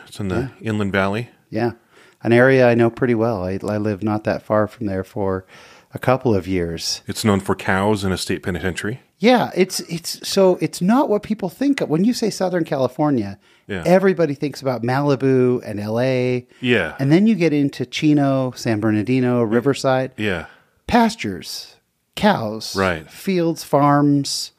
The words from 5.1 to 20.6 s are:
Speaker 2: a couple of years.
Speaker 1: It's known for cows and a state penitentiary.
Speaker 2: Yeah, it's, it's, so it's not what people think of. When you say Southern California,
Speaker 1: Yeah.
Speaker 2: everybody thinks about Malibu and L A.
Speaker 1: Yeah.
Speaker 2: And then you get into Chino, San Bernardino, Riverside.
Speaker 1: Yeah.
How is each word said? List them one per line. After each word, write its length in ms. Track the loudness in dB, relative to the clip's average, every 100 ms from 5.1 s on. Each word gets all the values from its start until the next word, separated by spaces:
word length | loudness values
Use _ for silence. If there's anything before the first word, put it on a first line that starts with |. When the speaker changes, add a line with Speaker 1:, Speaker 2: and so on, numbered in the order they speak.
| -6 -4 -4 -8 -20 -20 -20 _
Speaker 2:
a 60 | -6
couple 360 | 0 0 2 0
of 120 | 0
years. 540 | -2 -2 -6 -8 -10 -8
Speaker 1:
It's 160 | -4
known 160 | 2 2
for 160 | 0 -4
cows 480 | -2 0 0 0
and 100 | -2
a 40 | -4
state 260 | -4 -6
penitentiary. 560 | -4 -4 -4 -4 -6 -8 _ -2
Speaker 2:
Yeah, 340 | 2 2 0 0
it's, 260 | -2 -2
it's, 460 | -8 -10 -10 -10 -4
so 300 | 2 4 2
it's 200 | -2 -2
not 260 | 2 2 2
what 140 | -2
people 260 | -2 -6 -6
think 320 | -2 -2 0
of. 100 | 0
When 140 | 0
you 80 | 2
say 180 | 0 -2
Southern 320 | -2 -2 -2
California, 720 | -2 -2 -2 0 0 0 -2 -10 _ _ -10
Speaker 1:
Yeah. 160 | -4 2
Speaker 2:
everybody 480 | 4 4 2 0
thinks 280 | -2 -6 -6
about 180 | -6 -4
Malibu 800 | -2 0 2 2 2 4 2 0
and 160 | -4 -8
L 200 | -4 -2
A. 480 | 0 0 -2 -4 -6 -6
Speaker 1:
Yeah. 360 | 0 0 0 -2
Speaker 2:
And 140 | 2
then 160 | 4 4
you 80 | 4
get 180 | 2
into 320 | 2 0 -2 -8
Chino, 640 | -2 2 4 2 0 -2 -4
San 240 | -4 0
Bernardino, 640 | 2 0 2 2 2 2
Riverside. 680 | 2 2 2 0 0 0 -2 -4
Speaker 1:
Yeah. 280 | -4 -4 -6 -18